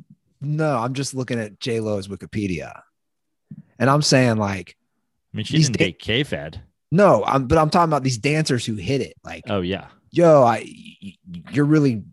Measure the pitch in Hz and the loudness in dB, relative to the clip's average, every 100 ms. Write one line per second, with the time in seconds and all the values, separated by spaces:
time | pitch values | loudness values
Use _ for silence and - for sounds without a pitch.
0 | - _ _ _ 143 151 156 131 120 131 | -20 _ _ _ -6 -2 0 0 -2 -4
1 | 135 131 123 120 107 98 - 113 107 104 | -6 -6 -6 -6 -6 -8 -6 -4 -2 -4
2 | 95 98 92 110 101 82 64 - _ _ | -6 -12 -10 -6 -4 -6 -8 -16 _ _
3 | _ _ _ _ _ - - - 123 143 | _ _ _ _ _ -20 -20 -2 2 2
4 | 147 139 127 110 101 98 87 - _ _ | 4 4 4 2 -2 -4 -10 -20 _ _
5 | _ _ _ - 107 156 147 110 92 - | _ _ _ -10 -2 0 2 0 -2 -4
6 | - 117 147 78 73 80 - _ _ 165 | -4 -4 -2 -8 -10 -14 -20 _ _ 4
7 | 202 120 98 135 123 160 156 180 170 147 | 6 4 2 0 2 2 4 2 2 0
8 | 131 120 143 151 156 127 - 107 82 135 | -2 -2 -2 -2 0 -2 -2 -6 -4 -4
9 | 113 - - 87 - 101 90 95 - _ | -6 -12 -18 -16 -6 -4 -4 -6 -10 _
10 | _ 135 170 147 120 113 - - - - | _ 2 6 8 6 2 -4 -18 -20 -20
11 | 98 - - 87 - 127 147 156 143 110 | -20 -20 -18 -16 -6 -2 2 4 2 0
12 | 92 | -8